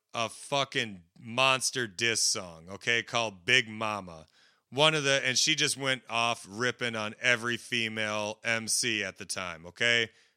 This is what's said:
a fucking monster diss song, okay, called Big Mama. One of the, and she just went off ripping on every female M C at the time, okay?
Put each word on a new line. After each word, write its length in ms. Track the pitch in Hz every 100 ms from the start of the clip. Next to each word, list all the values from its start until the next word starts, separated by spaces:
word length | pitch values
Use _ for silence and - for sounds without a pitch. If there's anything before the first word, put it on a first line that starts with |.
| _
a 160 | 117 110
fucking 720 | - - 139 135 139 113 95 82 _
monster 680 | 120 123 135 131 - 131 117
diss 360 | 90 117 110
song, 440 | - 107 90 82 85
okay, 320 | 98 123 117
called 400 | 110 120 110 95 87
Big 220 | 127 110
Mama. 600 | 110 110 104 92 78 73 _ _ _ _
One 240 | 123 156 156
of 80 |
the, 180 | 139 135 127
and 120 | 120
she 180 | 156 151
just 200 | 147 131
went 280 | 135 127 -
off 380 | 117 117 113 95
ripping 460 | 104 123 117 120 113
on 180 | 107 110
every 360 | 123 120 117 117
female 840 | - 120 113 110 107 107 104 -
M 260 | 117 113 107
C 340 | - 123 107
at 140 | 95 -
the 80 | 95
time, 400 | 101 90 80 85
okay? 440 | - 120 117 113 _ _